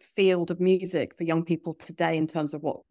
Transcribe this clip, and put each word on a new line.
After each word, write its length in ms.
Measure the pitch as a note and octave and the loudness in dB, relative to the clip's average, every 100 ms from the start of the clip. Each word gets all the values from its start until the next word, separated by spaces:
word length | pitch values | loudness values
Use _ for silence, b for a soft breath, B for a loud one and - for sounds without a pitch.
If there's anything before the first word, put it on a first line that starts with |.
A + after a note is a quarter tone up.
field 500 | - - F#3+ F3+ E3+ | -8 2 4 4 0
of 100 | F#3 | 0
music 560 | F#3 F#3+ F#3 F3 E3+ - | 4 4 2 -4 -4 -4
for 80 | |
young 200 | E3 D#3+ | -2 0
people 300 | E3 D#3+ E3+ | 0 -2 -4
today 420 | D#3 - E3 E3 D#3+ | -10 -10 -4 0 0
in 100 | D#3 | -2
terms 280 | E3 D3 | -2 -4
of 80 | D3 | -4
what 180 | D3 - - | -6 -6 -10